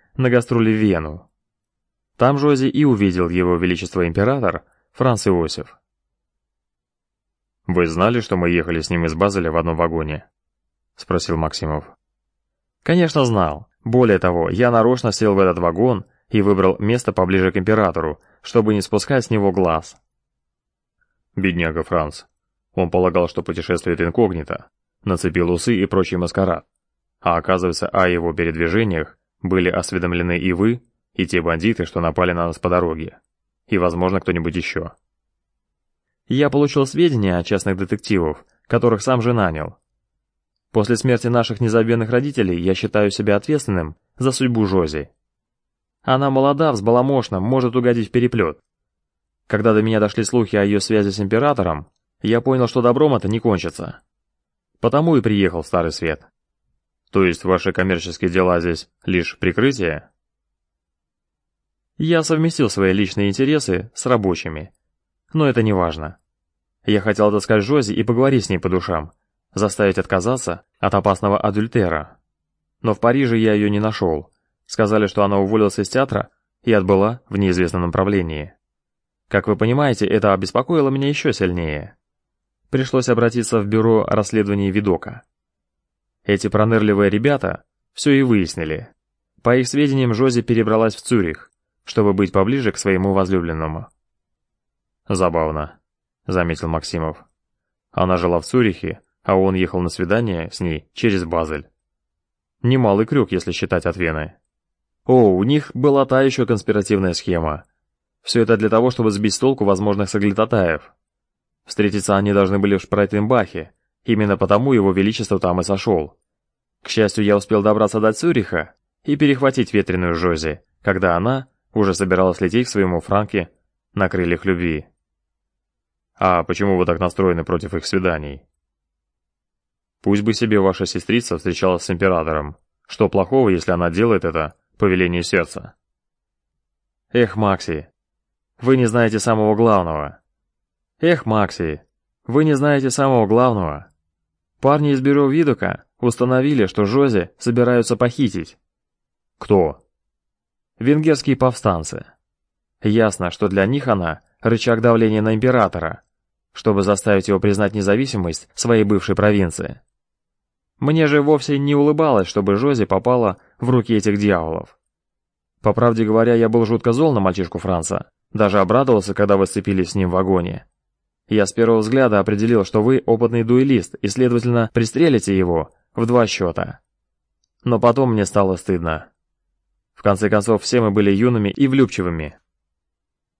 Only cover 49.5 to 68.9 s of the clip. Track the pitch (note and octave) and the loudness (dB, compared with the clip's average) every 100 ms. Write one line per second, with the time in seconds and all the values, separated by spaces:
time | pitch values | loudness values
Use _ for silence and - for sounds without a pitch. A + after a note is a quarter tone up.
49.5 | G#2+ A2+ G#2+ A2 A2 G#2 - G#2+ B2 G#2+ | 0 2 2 2 0 0 -2 -2 0 0
50.5 | G#2 G2+ G2+ - A2 G2+ F#2+ G2 A2 D3 | 0 0 0 0 0 0 -2 -2 0 0
51.5 | B2+ F2 D2+ - _ _ _ G#2+ A#2 C3 | 0 -2 -4 -10 _ _ _ -2 0 0
52.5 | C3 A#2 B2+ A#2+ B2+ D3+ A2+ G2 A2+ A#2+ | 0 0 2 2 4 2 2 -2 -2 0
53.5 | F#2 E2 - E2 - _ _ _ _ _ | -2 -4 -10 -14 -16 _ _ _ _ _
54.5 | _ _ _ A#2 C#3+ E3 D3 G#2+ G#2 F#2 | _ _ _ 0 2 2 2 2 2 0
55.5 | E2+ - F2+ E2 - E2 D2+ _ _ _ | -2 -4 -2 -2 -4 -4 -6 _ _ _
56.5 | _ _ _ _ _ _ G2 F2+ E2 F#2 | _ _ _ _ _ _ 0 0 0 -2
57.5 | F2+ G2 F2+ F#2+ F#2 F#2+ - F2+ F#2 F#2 | 0 0 -2 -2 -2 -4 -6 -2 0 2
58.5 | F2 E2+ D#2+ - _ - F2+ E2 - F#2 | 0 -2 -6 -10 _ -4 -2 -4 -4 -4
59.5 | G#2 C3 A#2+ F2 D2+ - _ _ _ _ | 0 0 0 -4 -6 -12 _ _ _ _
60.5 | _ _ _ _ _ _ _ _ _ _ | _ _ _ _ _ _ _ _ _ _
61.5 | _ _ _ _ - D#3+ E3 D3+ D#3 E3 | _ _ _ _ -6 0 0 0 0 0
62.5 | D#3+ A#2 - F#2+ G2 F#2 - G2+ G2 C3+ | 0 0 2 2 2 0 0 -2 0 0
63.5 | D3+ A#2+ A2 A2+ - B2+ A#2+ G2 E2 - | 0 -2 -4 -6 -8 -2 0 0 -2 -6
64.5 | D#2 - _ _ _ _ _ _ D#3+ C#3+ | -12 -14 _ _ _ _ _ _ 0 0
65.5 | B2 A2 F#2+ E2+ D#2 D#2 - _ _ _ | 2 0 0 -2 -4 -12 -14 _ _ _
66.5 | _ _ _ - G#2 G#2+ G#2 G#2 G2+ - | _ _ _ -2 0 0 0 2 0 0
67.5 | G#2+ G#2 D3 G#2 G#2+ A2 A#2 C3+ C3 - | 0 2 0 0 -2 -2 0 2 0 0
68.5 | F2+ F2 F2+ G2 | -4 -2 -4 -2